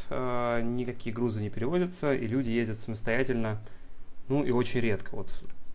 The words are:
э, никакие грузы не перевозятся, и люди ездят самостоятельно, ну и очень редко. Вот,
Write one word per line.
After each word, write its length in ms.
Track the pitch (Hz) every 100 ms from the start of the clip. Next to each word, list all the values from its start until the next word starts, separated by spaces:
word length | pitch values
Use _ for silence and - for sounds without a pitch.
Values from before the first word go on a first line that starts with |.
| -
э, 540 | 131 127 123 120 117
никакие 500 | 117 123 123 117 117
грузы 280 | 110 120 107
не 80 | 104
перевозятся, 640 | - 120 180 180 180 147
и 120 | 131 117
люди 220 | 123 123
ездят 300 | 113 113 107
самостоятельно, 800 | - 107 - 117 127 117 113 107 - - - - - - -
ну 140 | 139
и 80 | 139
очень 300 | 120 123 127
редко. 340 | 113 98 -
Вот, 140 | - - - - - -